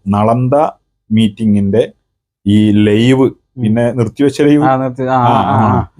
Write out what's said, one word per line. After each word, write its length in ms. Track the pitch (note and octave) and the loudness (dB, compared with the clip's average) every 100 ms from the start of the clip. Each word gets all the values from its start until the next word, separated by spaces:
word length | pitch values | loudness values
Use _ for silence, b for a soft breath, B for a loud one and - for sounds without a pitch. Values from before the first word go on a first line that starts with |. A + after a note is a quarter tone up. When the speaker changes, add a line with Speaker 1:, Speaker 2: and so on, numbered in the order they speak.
| G2 | -4
Speaker 1:
നളന്ദ 460 | G2+ G#2+ A#2+ B2+ C#3+ E3 - _ _ _ | -2 0 0 0 0 -2 -6 _ _ _
മീറ്റിംഗിന്റെ 800 | G#2+ A2+ G#2 A2+ G#2 G2+ G#2+ C3+ - _ _ _ _ G2+ | 0 0 -2 -2 0 0 -2 -2 -6 _ _ _ _ 0
ഈ 380 | G#2 G#2+ G#2 | 2 2 2
ലൈവ്, 380 | G#2 G#2+ A#2+ C3 | 2 2 2 2
Speaker 2:
ഉം. 400 | C3 - _ C3 | 0 -2 _ -6
Speaker 1:
പിന്നെ 300 | A2+ A2+ A#2+ | -4 -2 -2
നിർത്തിവെച്ച 500 | B2+ A2+ - C#3+ C3+ | -2 -6 -2 -2 0
ലൈവ്, 220 | D3 D3 | 0 2
Speaker 2:
ആ, 120 | D3 C3 | 2 0
നിർത്തി-, 300 | C3 B2 B2+ | -4 -6 -4
ആ, 80 | |
Speaker 1:
ആ, 120 | C3 B2 | 0 0
Speaker 2:
ആ, 460 | A#2 F#2 G#2 G#2+ | 0 0 0 0
ആ. 60 | A2+ | 0
Speaker 1:
ആ. 120 | A2+ - | -4 -4